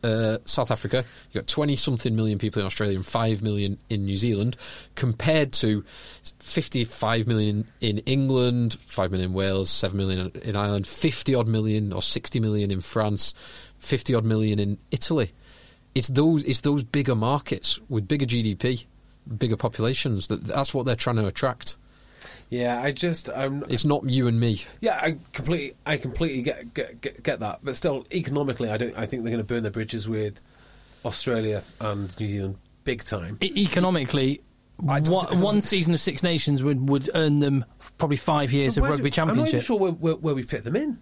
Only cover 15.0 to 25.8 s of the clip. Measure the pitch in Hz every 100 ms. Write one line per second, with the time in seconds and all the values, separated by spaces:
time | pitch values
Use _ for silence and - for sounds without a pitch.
15 | - 160 104 - - - - - _ 131
16 | 120 131 156 160 139 127 147 143 117 143
17 | 131 117 113 143 - 92 - - - 117
18 | 98 147 131 120 110 98 127 123 - -
19 | - - - 113 123 110 117 - 113 131
20 | 143 101 - 104 - - 139 135 127 110
21 | - 117 101 - 135 120 - - - -
22 | - - - - - 123 120 120 135 135
23 | 175 165 - 127 135 139 - 123 147 143
24 | 135 131 120 117 120 107 - - 226 185
25 | 160 156 - - 143 165 139 -